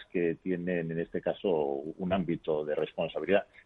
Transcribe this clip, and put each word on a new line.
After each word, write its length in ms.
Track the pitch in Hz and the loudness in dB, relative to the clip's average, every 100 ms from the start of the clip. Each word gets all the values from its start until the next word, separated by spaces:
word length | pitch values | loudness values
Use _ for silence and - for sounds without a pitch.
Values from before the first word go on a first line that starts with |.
| - | 0
que 260 | 90 85 80 | 0 0 0
tienen 480 | 92 87 87 87 82 | -2 -2 0 0 0
en 100 | 82 | -2
este 220 | 82 90 | -2 -2
caso 300 | 85 - 104 | -2 0 2
un 640 | 80 71 69 78 85 90 | 2 2 -2 -6 -4 0
ámbito 520 | 95 82 80 - 76 76 | 0 0 -2 0 0 0
de 80 | |
responsabilidad, 720 | 76 78 - 80 - 78 98 - - | 0 -2 -2 -2 -2 2 2 0 -12